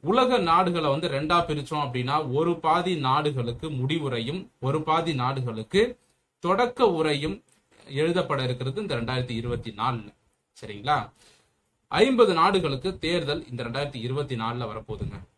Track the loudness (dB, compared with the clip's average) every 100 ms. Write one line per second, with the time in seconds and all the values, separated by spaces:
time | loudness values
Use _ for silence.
0 | 4 4 4 4 4 4 4 2 0 0
1 | 0 -4 2 2 2 -4 -4 -4 -4 -4
2 | 0 -2 0 0 0 0 2 2 2 0
3 | 2 2 2 -2 -4 -6 -6 -4 -2 -2
4 | -2 -4 -4 -6 -10 _ -2 -2 2 0
5 | 0 0 -2 -2 -4 -6 -2 2 2 0
6 | _ _ _ _ -2 2 0 4 2 4
7 | 0 0 -2 -6 _ _ _ _ -10 0
8 | 2 2 0 0 -2 -2 -4 -4 -4 -4
9 | -2 -2 -2 -4 -4 -4 -6 -4 -2 -2
10 | -8 _ _ _ _ -20 -14 -10 0 0
11 | -2 _ _ _ _ _ _ _ _ 2
12 | 4 6 6 6 4 4 2 -2 -4 -4
13 | -2 -2 -2 -4 -6 -8 -6 -4 -6 -6
14 | -4 -4 -4 -4 -4 -4 -6 -8 -10 -8
15 | -8 -8 -16